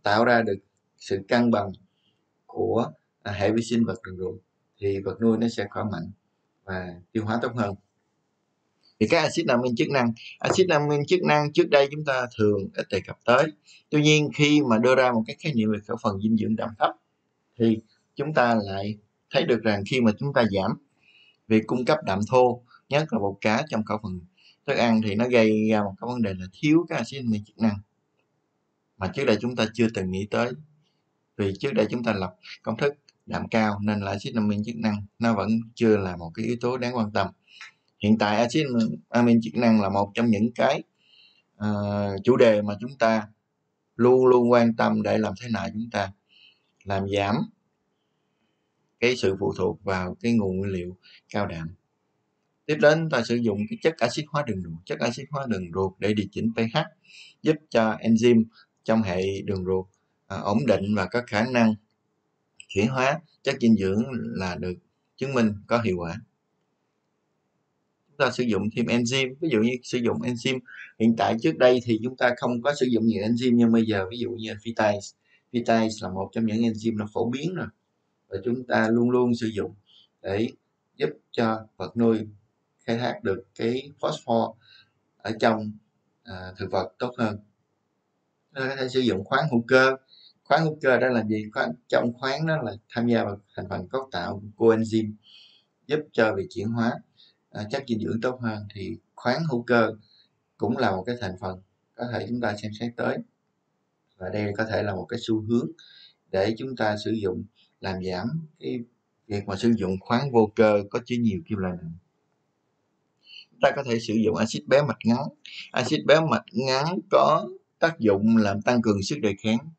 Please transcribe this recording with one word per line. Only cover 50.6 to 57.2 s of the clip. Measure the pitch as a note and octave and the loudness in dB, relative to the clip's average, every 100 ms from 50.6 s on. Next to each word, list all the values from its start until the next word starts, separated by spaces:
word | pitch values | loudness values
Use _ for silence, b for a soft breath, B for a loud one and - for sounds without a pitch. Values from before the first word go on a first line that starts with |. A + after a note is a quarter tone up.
| G2 | -4
liệu | F#2 F2+ F2+ b b _ | -6 -8 -14 b b _
cao | G#2+ G2 | -4 -4
đạm. | E2 E2 F#2+ _ _ _ _ _ _ _ _ - | -6 -10 -14 _ _ _ _ _ _ _ _ -4
Tiếp | D3+ | 4
đến | D3+ D#3+ D#3+ | 6 6 2
ta | C3 | -2
sử | A#2 | 0
dụng | A#2+ A2+ G2 G#2+ | 0 0 -2 -4
cái | A#2 | -2
chất | D#3+ - | -2 0
axit | A#2 D#3 D3 | -2 -2 -6
hóa | D3 D3 | -4 -4
đường | F#2+ | -6
ruột, | E2+ E2 | -8 -12
chất | - D#2+ | -10 -4
axit | - B2+ - | -4 -4 -10
hóa | C#3 C3 | -8 -4
đường | F#2+ F2 | -4 -4
ruột | F#2 F#2+ - | -4 -4 -2
để | G2+ | -2
điều | G#2+ F#2 | 0 -2
chỉnh | - A2+ A2+ | -4 -4 -2
P | |
H, | A2+ D3+ D#3+ - B B | -2 -2 -4 -10 B B